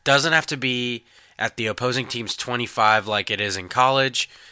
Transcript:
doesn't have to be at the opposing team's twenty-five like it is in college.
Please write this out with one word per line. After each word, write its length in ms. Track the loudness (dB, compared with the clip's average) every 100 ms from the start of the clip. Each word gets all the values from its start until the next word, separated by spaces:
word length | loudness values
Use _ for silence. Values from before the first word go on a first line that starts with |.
doesn't 300 | 2 4 4
have 120 | 2 2
to 120 | -2
be 460 | -2 -2 -4 -6 _ _ _ -6
at 180 | -6 -4
the 120 | -4
opposing 380 | -2 -2 -2 -4
team's 300 | -6 -6 -6
twenty-five 720 | -6 -4 -4 2 4 4 2
like 220 | -2 -2
it 100 | -2
is 160 | -2 -4
in 140 | -2
college. 580 | 2 4 4 0 -2 -6 -10 -20